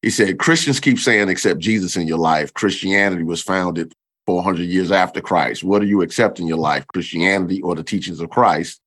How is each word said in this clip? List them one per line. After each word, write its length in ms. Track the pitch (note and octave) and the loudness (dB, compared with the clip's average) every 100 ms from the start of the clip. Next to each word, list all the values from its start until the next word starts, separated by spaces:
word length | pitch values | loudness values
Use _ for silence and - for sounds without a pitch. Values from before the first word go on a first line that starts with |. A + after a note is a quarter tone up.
He 80 | G#2+ | -2
said, 280 | A2 G2+ F#2 | 2 2 2
"Christians 420 | - E3 D3+ C#3 | 2 2 2 0
keep 200 | - B2 | 2 2
saying, 300 | - A2 G2+ | 4 2 2
'Accept 300 | F#2 G#2+ E2+ | 0 0 0
Jesus 360 | F2 A2 F#2 F#2 | 0 0 0 -2
in 120 | E2 | -2
your 100 | D#2+ | 0
life.' 340 | D#2+ D#2 D2 | 2 0 -2
Christianity 720 | - G#2 F#2 F#2+ G2 G2+ F2+ | -2 -2 -2 0 2 2 0
was 180 | E2 E2 | -4 -4
founded 520 | - F#2+ F2+ E2+ E2 _ _ _ - | -2 -2 0 -4 -8 _ _ _ -2
four 180 | F2+ | 0
hundred 220 | F#2 F2 F2 | 0 -2 0
years 260 | F#2 F2+ | 0 2
after 300 | F#2+ F#2 - | 2 2 -2
Christ. 420 | - F2+ B1+ - | -2 0 0 -4
What 160 | F#2 G2+ | 0 2
do 80 | G#2 | 4
you 140 | G2+ | 2
accept 380 | E2+ - A2 - | 0 2 0 0
in 80 | E2+ | -4
your 100 | E2 | -2
life, 280 | D#2 C#2+ - | 0 -2 -4
Christianity 760 | F#2 E2 E2+ F2+ G2 F2+ F#2+ | -8 -6 -2 0 2 0 -4
or 140 | F2 E2 | -4 -6
the 80 | |
teachings 360 | D#2+ G2+ - E2 | -4 -6 -6 -8
of 100 | E2+ | -4
Christ? 500 | - A#2 D#2 E2 - | 2 2 2 -4 -12